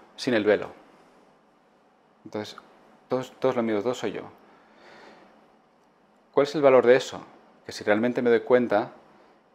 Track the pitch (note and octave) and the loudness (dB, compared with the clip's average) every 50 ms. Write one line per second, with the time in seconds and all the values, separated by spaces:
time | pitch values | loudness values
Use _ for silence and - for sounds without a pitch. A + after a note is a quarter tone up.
0 | - _ _ - - C3 A#2+ A2 G2+ G#2 G2+ - - - - - - _ _ _ | -20 _ _ -10 -4 -2 -2 0 2 2 2 2 0 -6 -16 -20 -20 _ _ _
1 | _ _ _ _ _ _ _ _ _ _ _ _ _ _ _ _ _ _ _ _ | _ _ _ _ _ _ _ _ _ _ _ _ _ _ _ _ _ _ _ _
2 | _ _ _ _ - G#2+ - G#2+ G#2 - - - - _ _ _ _ _ _ _ | _ _ _ _ -18 -14 -12 -12 -12 -12 -16 -20 -20 _ _ _ _ _ _ _
3 | _ - C3 B2+ B2+ - - - - C3 B2 A#2+ A2+ A2+ A2 G#2 G2+ A#2+ B2 - | _ -6 -6 -6 -6 -8 -8 -4 -2 -2 -2 -2 -2 -2 -2 -4 -4 -4 -6 -6
4 | - G#2+ F2 E2+ - G2+ - - _ _ _ _ _ _ _ _ - - - - | -8 -8 -8 -10 -14 -16 -20 -20 _ _ _ _ _ _ _ _ -20 -20 -20 -20
5 | - - - - - _ _ _ _ _ _ _ _ _ _ _ _ _ _ _ | -20 -20 -20 -20 -20 _ _ _ _ _ _ _ _ _ _ _ _ _ _ _
6 | _ _ _ _ _ _ - - C#3 C#3 - E3 C#3 C#3 C3 B2+ A#2+ A#2+ B2+ C3+ | _ _ _ _ _ _ -2 -2 -2 0 0 2 4 4 6 6 6 6 4 4
7 | - - - F2+ - - - - _ _ _ _ _ - - - - G#2+ G#2 G#2+ | 2 -4 -12 -16 -18 -20 -20 -20 _ _ _ _ _ -20 -18 -6 -2 0 0 2
8 | A2+ B2 A#2+ A#2+ B2 A#2+ A#2 A2 - - B2+ B2 B2 G#2+ G2+ G#2 B2 C3 - - | 0 -2 -2 -2 0 2 2 2 2 2 2 2 2 2 0 -2 -2 -4 -10 -20
9 | - _ _ _ _ _ _ _ _ _ | -20 _ _ _ _ _ _ _ _ _